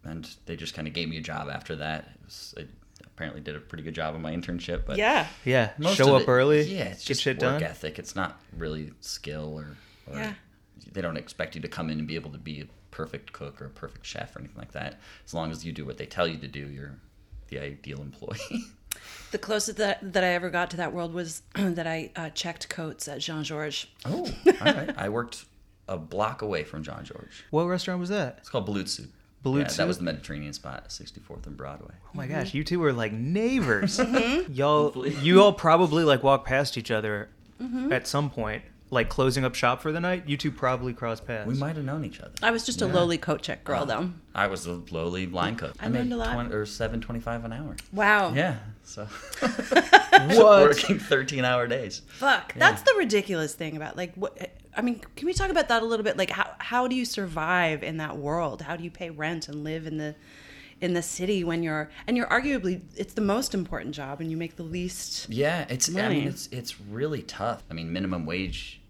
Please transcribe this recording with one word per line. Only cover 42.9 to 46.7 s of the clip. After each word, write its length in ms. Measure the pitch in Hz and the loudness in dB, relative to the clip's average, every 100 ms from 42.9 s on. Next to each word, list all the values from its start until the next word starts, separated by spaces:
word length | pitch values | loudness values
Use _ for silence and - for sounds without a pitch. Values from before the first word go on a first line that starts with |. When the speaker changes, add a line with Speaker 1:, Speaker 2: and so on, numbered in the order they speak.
Speaker 2:
lowly 240 | 180 175 165 | 4 4 2
coat 240 | - 151 | 0 -4
check 220 | - - | -4 -8
girl, 180 | - 131 | -4 -2
Speaker 1:
Oh. 40 | 139 | 0
Speaker 2:
though. 260 | 110 180 170 - - | -2 -2 -8 -10 -2
Speaker 1:
I 100 | 101 | 0
was 200 | 95 85 | 0 -6
a 140 | 87 - | -8 -6
lowly 340 | 82 85 90 92 | -4 -2 -2 -4
line 300 | 90 90 113 | -2 -2 -2
cook. 180 | - - | -6 -6
Speaker 2:
I 80 | - | -2
Speaker 1:
I 20 | |
made 100 | 247 | 0
Speaker 2:
learned 140 | 247 | 0
a 40 | 240 | -2
lot. 160 | 226 | -2
Speaker 1:
twenty 200 | 240 120 | -2 -4
or 120 | 107 | -4
seven 340 | 104 | -4